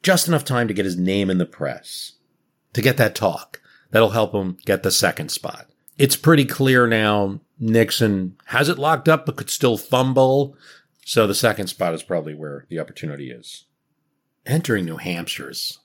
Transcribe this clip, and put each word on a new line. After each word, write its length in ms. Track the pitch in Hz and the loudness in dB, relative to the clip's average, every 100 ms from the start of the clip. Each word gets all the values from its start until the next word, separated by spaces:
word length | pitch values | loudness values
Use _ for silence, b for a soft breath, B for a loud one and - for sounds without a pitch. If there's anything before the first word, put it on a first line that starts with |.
Just 280 | 175 180 170 | 2 2 2
enough 160 | 160 - | 0 0
time 240 | 123 117 | -2 -2
to 40 | |
get 120 | 98 98 | -2 -2
his 100 | 90 | -2
name 340 | 92 98 95 | 0 0 0
in 80 | 92 | 0
the 80 | 87 | -2
press, 680 | - 73 64 - - - _ _ _ _ _ _ | -4 -8 -8 -14 -16 -16 _ _ _ _ _ _
to 100 | - | 0
get 140 | 156 147 | 0 2
that 180 | 110 | 0
talk. 460 | - 101 78 - - b b b | 2 -2 -2 -12 -20 b b b
That'll 200 | 110 113 | 2 4
help 220 | 113 107 | 2 0
him 220 | 104 95 90 | -2 -4 -6
get 200 | - 98 | -2 0
the 80 | - | 0
second 400 | - 92 - 78 | 0 0 -2 -8
spot. 360 | - - - - _ - _ | -8 -10 -14 -20 _ -20 _
It's 200 | 139 - | 0 2
pretty 260 | 151 160 | 4 4
clear 440 | 135 - 135 127 120 | 4 0 4 4 4
now 520 | 113 107 104 101 101 _ _ | 2 2 2 0 -4 _ _
Nixon 800 | 113 113 113 - 113 98 92 - - | 0 2 2 2 2 2 -2 -10 -4
has 200 | 120 143 | 0 0
it 100 | 139 | 0
locked 300 | 143 160 160 | 0 2 2
up 180 | 160 160 | 2 0
but 120 | 135 | -8
could 120 | 139 | -8
still 280 | - 127 107 | 0 0 0
fumble. 800 | - 127 131 131 131 135 139 b b b b _ - | 0 0 2 2 4 2 -2 b b b b _ -2
So 200 | - 107 | 2 2
the 80 | |
second 340 | 98 117 104 95 | 2 0 -2 -6
spot 260 | - 87 | -4 -4
is 100 | 82 | -4
probably 320 | - 90 78 76 | -4 -6 -6 -12
where 300 | 76 71 _ | -12 -14 _
the 120 | 82 | -10
opportunity 520 | 76 - 78 71 67 | -10 -10 -12 -10 -14
is. 320 | 60 - - _ _ _ _ _ _ _ _ - | -16 -18 -20 _ _ _ _ _ _ _ _ -4
Entering 380 | 151 165 107 | -2 0 -2
New 140 | 87 80 | -2 -8
Hampshire 540 | 82 87 82 - 67 | -6 -6 -6 -12 -12
is 280 | - - - | -12 -12 -12